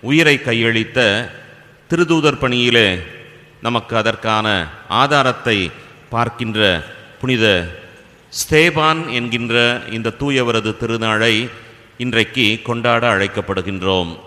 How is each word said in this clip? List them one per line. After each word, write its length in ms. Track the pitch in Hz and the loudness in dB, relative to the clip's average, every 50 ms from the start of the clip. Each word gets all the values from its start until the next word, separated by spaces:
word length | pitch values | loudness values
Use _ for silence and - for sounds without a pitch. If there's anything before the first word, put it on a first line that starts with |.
உயிரை 360 | - 117 143 156 165 151 143 | 0 2 2 4 6 4 4
கையளித்த 600 | 127 - 127 117 113 113 117 113 113 113 110 - 127 123 107 98 110 123 - - - - - - - - - - - _ _ | 2 2 -2 0 2 2 2 2 0 -2 0 0 2 2 4 2 0 -2 -6 -12 -18 -20 -20 -20 -20 -20 -20 -20 -20 _ _
திருதூதர் 500 | 165 170 175 160 165 160 147 151 135 113 | 0 0 2 2 2 2 4 2 0 2
பணியிலே 480 | - 127 123 123 123 123 117 117 110 98 92 90 82 - - - - - - - - - - - | -2 -2 0 2 2 4 4 4 4 4 2 -2 -6 -12 -16 -20 -20 -20 -20 -20 -20 -20 -20 -8
நமக்கு 360 | - 117 120 117 107 - 117 | -6 -2 -2 -2 -4 -2 -4
அதற்கான 500 | 113 107 113 110 - - 110 110 107 107 107 104 92 82 76 - - - - | 0 0 0 -2 -2 -2 -2 -2 0 0 0 -2 -2 -2 -6 -10 -18 -10 -4
ஆதாரத்தை 720 | 92 113 135 143 147 143 135 131 120 - - 120 110 101 92 82 - - - - - - - - | 0 0 2 2 2 2 2 2 -2 -2 -2 0 0 0 0 -4 -6 -12 -20 -20 -20 -20 -16 -6
பார்க்கின்ற 500 | - 117 117 117 - - 120 110 107 110 107 98 90 80 73 - - - - - - - | -4 -2 -2 -2 -4 -6 -6 -4 -2 0 2 2 2 0 -4 -10 -16 -20 -20 -20 -12 -8
புனித 280 | - 127 131 117 110 107 98 90 85 85 82 - - - - - - - - _ _ _ | -2 0 2 2 4 4 4 2 0 -4 -10 -14 -18 -20 -20 -20 -20 -20 -20 _ _ _
ஸ்தேபான் 720 | - - - - 156 151 160 175 151 156 156 156 160 160 165 147 | -10 -8 -4 2 2 4 4 4 2 2 2 2 0 0 -4 -6
என்கின்ற 460 | 113 123 120 120 113 120 120 117 113 120 120 120 120 123 - - | -4 -4 -4 -2 -4 -4 -2 0 0 2 2 2 0 -2 -6 -8
இந்த 240 | 104 113 110 113 107 - | -8 -4 -4 -4 -4 -2
தூயவரது 540 | 139 143 139 131 123 117 113 113 104 110 107 | -2 0 0 2 2 2 0 0 0 -2 -4
திருநாளை 580 | - 120 113 113 113 113 110 107 107 110 117 110 107 123 123 - - - - - - - - - - | -4 -4 -4 -2 -2 0 0 0 2 2 2 2 0 -2 -4 -10 -16 -20 -20 -20 -20 -20 -20 -12 -8
இன்றைக்கு 480 | 120 127 110 113 107 - - 131 120 104 110 113 | -6 -2 0 0 0 0 0 0 2 2 0 0
கொண்டாட 400 | - - 120 117 117 120 117 117 117 120 | -4 -4 -6 -2 0 0 2 2 2 2
அழைக்கப்படுகின்றோம். 1000 | 107 95 98 98 - 107 95 - 98 92 90 95 98 92 92 95 95 92 87 85 82 - - | 2 2 0 0 -2 -6 -4 -2 -4 -4 -4 -4 -6 -4 -2 0 0 0 0 -2 -6 -12 -16